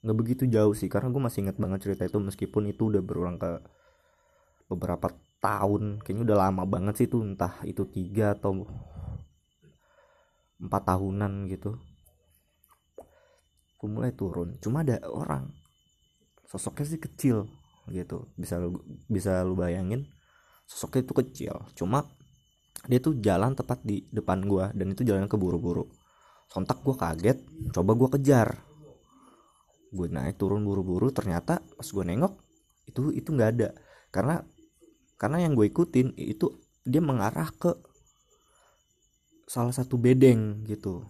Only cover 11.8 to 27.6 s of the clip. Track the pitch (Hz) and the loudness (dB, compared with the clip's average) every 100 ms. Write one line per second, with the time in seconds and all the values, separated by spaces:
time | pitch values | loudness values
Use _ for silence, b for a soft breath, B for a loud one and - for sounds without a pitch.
11.8 | - - _ _ _ _ _ _ _ _ | -14 -20 _ _ _ _ _ _ _ _
12.8 | _ - - b b b b _ _ _ | _ -20 -20 b b b b _ _ _
13.8 | 104 107 123 120 98 85 87 - 107 135 | -8 -4 -4 -2 -6 -4 -6 -6 -4 0
14.8 | 151 117 - - 73 71 65 - _ _ | 0 0 -2 -8 -4 -4 -6 -14 _ _
15.8 | _ _ _ _ _ _ _ 185 - - | _ _ _ _ _ _ _ -10 -10 -6
16.8 | 147 160 151 - 139 113 101 - _ _ | -6 -6 -10 0 2 2 -2 -12 _ _
17.8 | - 92 87 - - - - 87 87 90 | -10 -8 -8 -10 -12 -12 -6 -4 -4 -6
18.8 | - - - 101 98 92 92 92 87 90 | -12 -20 -4 -2 2 0 2 0 0 0
19.8 | 92 120 143 b b b b b b - | -2 -4 -6 b b b b b b -12
20.8 | - 131 131 - 127 - - - - - | -4 -2 0 0 -2 -4 -10 -8 -12 -6
21.8 | 92 98 - - - _ _ _ _ - | 0 0 -2 -14 -20 _ _ _ _ -20
22.8 | - 123 123 123 104 92 113 135 - 123 | 0 2 2 2 2 4 2 0 -4 -4
23.8 | - 101 - 110 - 95 98 95 95 104 | -4 -6 -4 -6 0 0 2 2 2 -2
24.8 | 92 95 123 98 101 107 92 87 87 85 | -4 0 2 2 2 0 2 0 0 -2
25.8 | 85 - b b b b b 95 95 - | -4 -12 b b b b b -6 -4 -2
26.8 | 139 131 85 80 98 - - - | -2 -2 -2 2 2 2 -2 -8